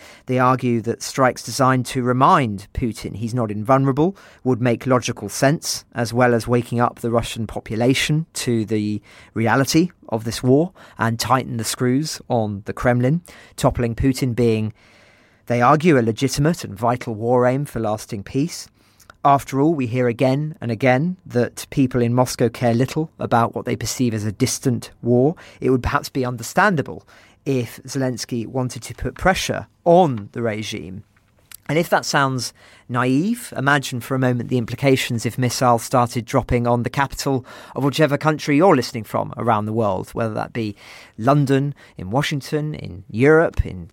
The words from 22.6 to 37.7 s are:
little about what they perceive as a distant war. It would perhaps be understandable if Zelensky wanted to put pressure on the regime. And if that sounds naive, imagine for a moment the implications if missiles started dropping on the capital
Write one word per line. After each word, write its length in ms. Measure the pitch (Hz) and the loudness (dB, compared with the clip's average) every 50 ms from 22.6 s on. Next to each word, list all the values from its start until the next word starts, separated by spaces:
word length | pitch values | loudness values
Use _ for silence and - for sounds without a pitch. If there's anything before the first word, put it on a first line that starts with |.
| 131 117 117 | 0 2 2
little 380 | 117 131 - - 156 156 - _ - | 2 0 0 0 -4 -6 -6 _ -10
about 340 | 117 104 123 117 117 113 - | -4 0 2 2 2 2 -2
what 120 | 113 - | -6 -4
they 100 | 123 120 | -4 -4
perceive 400 | 120 123 - - - 127 120 107 | -4 -4 -8 -4 -2 -2 0 0
as 100 | 107 104 | -2 -4
a 60 | 107 | -6
distant 580 | 95 - 131 120 - - - 135 123 - - - - _ - | -2 -2 -2 -2 -2 -2 -2 -2 -2 -2 -4 -10 -18 _ 0
war. 320 | 117 123 120 131 151 180 - - - - - | 2 4 4 4 2 0 -2 -14 -20 -16 -4
It 80 | - 127 | 0 0
would 140 | 135 123 120 | 0 2 0
perhaps 260 | - 143 143 - - | 0 -2 -2 -4 -4
be 160 | - 143 123 | -6 -4 -4
understandable 840 | 123 127 113 117 - - 180 190 214 185 139 - - 80 82 _ _ - - - _ _ _ - | -4 -6 -8 -10 -4 0 2 2 2 2 0 -2 -4 -8 -14 _ _ -20 -20 -20 _ _ _ -6
if 340 | 147 135 127 117 - - - - | -2 -2 -2 -2 -4 -10 -16 -16
Zelensky 640 | 127 - 139 131 127 123 107 - - 131 117 107 - | -8 -4 -4 -2 -2 -4 -6 -8 -6 -6 -6 -6 -4
wanted 340 | 127 131 127 120 - 117 | -4 -4 -4 -4 -6 -10
to 140 | - - - | -14 -14 -12
put 240 | - - 127 - - | -8 -8 -8 -8 0
pressure 480 | - 180 190 - - - 107 95 - _ _ _ - | 0 0 0 0 -2 -4 -4 -6 -6 _ _ _ 2
on 460 | 170 170 180 185 147 123 107 101 - | 4 6 6 6 4 2 -4 -8 -8
the 100 | - 123 | -8 -4
regime. 600 | 117 113 104 107 107 101 107 98 76 90 95 107 - _ _ _ _ _ _ _ _ _ - - _ - | -4 -4 -4 -4 -8 -8 -10 -10 -10 -12 -14 -14 -16 _ _ _ _ _ _ _ _ _ -20 -20 _ -4
And 120 | 143 165 | -2 -2
if 100 | 170 - | 0 2
that 160 | 208 156 123 | 0 0 0
sounds 480 | - - 147 139 135 131 123 110 - - _ - - - - _ - | 0 0 2 2 2 0 -2 -4 -6 -12 _ -20 -20 -20 -20 _ -6
naive, 640 | 120 123 127 131 131 143 180 220 240 233 - - - - | -2 0 0 2 2 2 2 0 -4 -6 -8 -12 -8 -4
imagine 420 | 131 143 147 143 131 - 131 120 | 0 2 2 2 0 -2 -8 -8
for 140 | - - 135 | -6 -4 -2
a 60 | 131 | 0
moment 300 | 131 127 123 120 113 - | 2 2 0 0 -2 -2
the 100 | 127 123 | -2 -2
implications 640 | 113 - 117 - 143 139 131 127 - - 123 110 - | -2 -2 -6 0 2 2 2 2 2 -4 -4 -4 -4
if 140 | 120 - - | -4 -4 -2
missiles 420 | 127 117 - - 131 123 120 113 | -2 -2 0 0 2 2 2 2
started 420 | - - - 127 120 117 - 123 107 | 0 0 0 0 0 0 -2 -6 -8
dropping 440 | - - 131 - - 131 120 120 120 | -2 -2 -2 0 0 0 0 2 2
on 160 | 120 120 113 | 0 0 0
the 80 | 117 | -2
capital 520 | - 143 139 - - - - 143 135 123 127 - - - - - | -2 -2 -2 -2 -2 -6 -2 -2 -2 -2 -4 -6 -20 -20 -20 -12